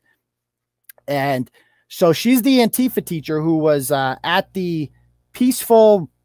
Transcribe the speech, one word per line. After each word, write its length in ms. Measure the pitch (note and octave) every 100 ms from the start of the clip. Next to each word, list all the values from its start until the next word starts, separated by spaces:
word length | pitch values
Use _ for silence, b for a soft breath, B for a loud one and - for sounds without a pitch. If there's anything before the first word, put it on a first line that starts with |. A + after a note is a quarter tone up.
| _ _ _ _ _ _ _ _ _ - -
And 420 | C#3+ C#3 C3 B2 _ _ _ _
so 240 | - E3+
she's 300 | D#3 A3+ B3+
the 180 | A#3 C4
Antifa 460 | A3+ - B3+ - -
teacher 360 | E3 C3+ D#3
who 160 | D#3+ D#3+
was, 320 | D3+ D3 C3
uh, 280 | C#3 C3 C3 B2+
at 280 | F#3 -
the 380 | G3 F3 E3 C#3+ _ _ _ _
Peaceful 800 | - B3 B3+ - A3+ A3 G#3 D#3 _